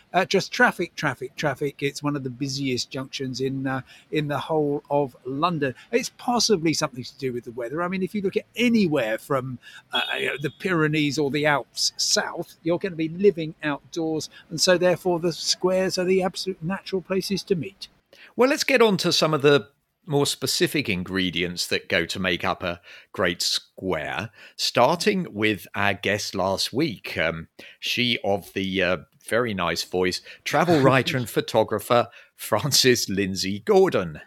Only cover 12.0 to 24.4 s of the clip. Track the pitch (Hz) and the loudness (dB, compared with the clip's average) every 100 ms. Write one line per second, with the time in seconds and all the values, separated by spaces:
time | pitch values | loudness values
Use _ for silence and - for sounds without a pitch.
12 | - 208 175 170 165 - 165 170 196 160 | 0 0 0 -6 -10 -6 -2 0 -2 -4
13 | 160 175 202 170 156 - 151 139 - 170 | -6 0 2 2 -4 -6 -4 -6 -6 -6
14 | 160 160 - - - 151 - 180 180 160 | -4 -4 -6 -14 -10 0 4 4 4 2
15 | 185 170 175 - - - 185 185 185 185 | 0 0 -2 -2 -2 0 0 0 0 0
16 | 180 190 185 - 190 190 160 190 - 190 | 2 2 0 -4 -8 -6 -6 -6 -4 -6
17 | - 190 - 190 - 185 101 - - _ | -2 -4 -2 -4 0 -2 -2 -12 -20 _
18 | _ - - - 254 302 - 254 226 185 | _ -20 -6 2 2 2 2 4 4 4
19 | 175 - 160 156 143 143 - _ _ _ | 2 2 2 4 6 6 2 _ _ _
20 | - 143 139 - 123 - 175 160 127 90 | -2 0 0 -2 -4 0 0 0 -2 -2
21 | 90 95 92 85 87 87 - 95 - 92 | -2 0 0 0 -2 -4 -4 -4 0 -2
22 | 85 98 92 87 95 85 90 85 - - | 0 -2 -2 0 -2 -2 -4 -8 -12 -20
23 | - - 92 87 - - - - 95 80 | -10 -2 0 0 -2 -4 -6 -8 -4 -4
24 | 71 67 107 - | -4 -6 -8 -12